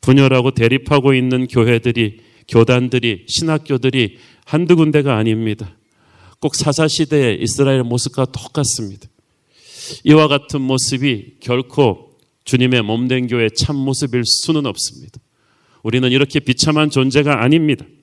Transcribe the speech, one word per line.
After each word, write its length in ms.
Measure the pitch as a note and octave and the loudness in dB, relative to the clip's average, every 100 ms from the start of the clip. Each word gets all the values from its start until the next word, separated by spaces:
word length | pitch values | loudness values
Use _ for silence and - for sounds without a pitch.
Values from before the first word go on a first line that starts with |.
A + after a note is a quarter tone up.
분열하고 500 | - C3+ C3+ C3 B2+ | 4 4 4 2 0
대립하고 600 | B2+ A#2 C3 - C#3+ C3 | 0 0 0 0 2 2
있는 340 | C3 B2+ B2+ B2+ | 2 0 -2 -2
교회들이, 720 | B2 A2+ A#2 B2 A#2 A2 - _ _ _ | 0 2 2 0 -2 -4 -6 _ _ _
교단들이, 760 | A#2 A2+ B2 B2 B2+ A#2 G2 - | 4 4 4 2 -2 -2 -4 -6
신학교들이 920 | - D#3+ D#3 D#3 C3+ C3 C3 G#2+ - - _ - | -4 -2 -2 -2 -2 0 0 -2 -4 -20 _ -4
한두 300 | D3+ F3 F3 | -2 4 4
군데가 400 | D#3 D3 C#3 A2+ | 4 2 2 0
아닙니다. 640 | A2+ A2 A2 G#2 F#2+ _ _ _ _ _ - _ | 0 -2 -4 -6 -10 _ _ _ _ _ -20 _
꼭 160 | D3 - | -6 -2
사사시대의 880 | D#3 C#3 D#3 - D3+ D3+ B2+ G2 | -2 0 -2 -2 -2 0 0 0
이스라엘 420 | A2+ A#2 C#3 C3+ | -4 -2 0 0
모습과 420 | A#2+ B2 - - C3 | -2 -4 -4 -4 -6
똑같습니다. 840 | - - - C3+ - G#2+ F#2+ - _ _ _ _ _ - - - - | -6 -10 -4 -4 -4 -8 -14 -20 _ _ _ _ _ -20 -20 -16 -8
이와 240 | - D#3 D3+ | 4 4 4
같은 340 | C#3 - C#3+ | 0 -4 -6
모습이 760 | C3 C3 - C3 C#3 A2+ - _ | -2 -2 -2 -4 -2 -4 -8 _
결코 720 | - B2 B2+ - C3 F#2 - _ _ _ | -4 -4 -2 2 2 2 -12 _ _ _
주님의 400 | - C3 B2+ B2+ | -4 0 2 2
몸된 440 | G#2+ A#2 B2+ B2+ B2 | 0 -4 -2 -2 -2
교회의 240 | A#2+ A2 - | -2 -2 -2
참 200 | - C#3+ | -4 -2
모습일 480 | C3+ C3 C#3 B2 A2+ | -4 -4 -4 -4 -2
수는 400 | - - D#3 C#3 | -4 -2 -2 -2
없습니다. 540 | F#2+ - - - - _ _ _ _ _ _ | -6 -10 -10 -20 -20 _ _ _ _ _ _
우리는 300 | A2 B2 B2+ | -2 0 0
이렇게 300 | C3 C#3+ D3+ | 0 0 -2
비참한 480 | - B2 D#3 D3+ D3+ | -2 -2 0 0 0
존재가 520 | C#3 C3 C3 D3 C3+ | 0 0 2 0 0
아닙니다. 440 | A#2+ D#3+ D3+ C3+ - _ | 2 2 2 -2 -8 _